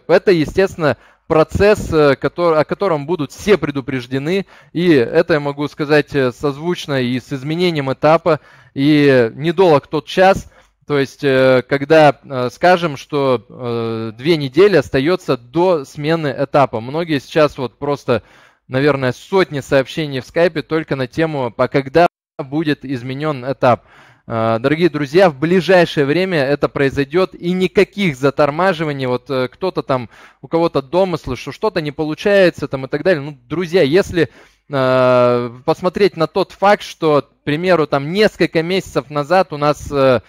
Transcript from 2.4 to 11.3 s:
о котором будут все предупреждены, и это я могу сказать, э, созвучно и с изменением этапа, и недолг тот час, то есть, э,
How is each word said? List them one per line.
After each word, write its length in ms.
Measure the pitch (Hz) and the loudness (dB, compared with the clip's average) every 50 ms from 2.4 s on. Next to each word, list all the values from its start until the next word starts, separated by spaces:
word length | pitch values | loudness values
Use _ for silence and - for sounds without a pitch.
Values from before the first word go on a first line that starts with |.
| 175 170 160 156 | 0 0 2 0
о 80 | 143 | 0
котором 420 | - 175 - 208 196 170 147 139 143 | -2 -4 -4 -2 -2 -2 -4 -4 -6
будут 240 | 175 180 147 - | -6 -6 -6 -8
все 260 | - - - 202 208 - | -10 -6 -2 0 0 0
предупреждены, 880 | - 147 143 139 123 143 135 131 120 123 131 135 139 156 185 196 185 _ - - - _ - | 0 -2 -6 -6 -6 -6 -6 -8 -6 -6 -8 -6 -4 -4 -4 -4 -6 _ -14 -20 -18 _ -6
и 160 | 156 175 180 | -2 2 4
это 420 | 160 135 113 113 - 160 175 - 175 | 4 4 4 2 2 2 2 2 0
я 40 | 147 | -2
могу 280 | 143 143 139 143 147 143 | -2 -4 -6 -6 -6 -8
сказать, 440 | - - 156 139 151 151 143 - 151 | -6 -6 -2 0 0 0 0 0 -2
э, 180 | 143 131 127 | 0 0 0
созвучно 680 | 117 - - 147 135 139 156 175 175 - - - 143 131 | -2 -4 -6 -6 -6 -4 -6 -6 -6 -6 -6 -6 -4 -4
и 180 | 127 120 127 127 | -2 -2 -4 -6
с 140 | 120 - 143 | -6 -8 -10
изменением 580 | 131 131 147 156 170 180 180 165 151 139 135 | -10 -8 -6 -4 -2 -2 -2 -2 -2 -4 -4
этапа, 500 | 131 - - 151 160 165 - 180 156 139 _ _ - - _ _ - | -4 0 2 2 2 2 2 0 -2 -2 _ _ -20 -20 _ _ -6
и 560 | 135 139 147 151 147 143 143 135 127 117 113 123 | -2 0 2 4 4 4 4 4 4 2 2 -2
недолг 540 | 127 143 165 170 160 196 175 151 139 - - | -4 -6 -2 0 2 4 4 4 2 2 -2
тот 180 | - 151 - | -6 -8 -6
час, 460 | - - 185 185 190 196 - - - _ _ _ _ _ _ _ | -4 0 4 4 4 4 2 -2 -16 _ _ _ _ _ _ _
то 140 | - 147 139 | -4 -2 -2
есть, 240 | 135 127 - - - | -2 -4 -6 -4 -2
э, 400 | 143 | 0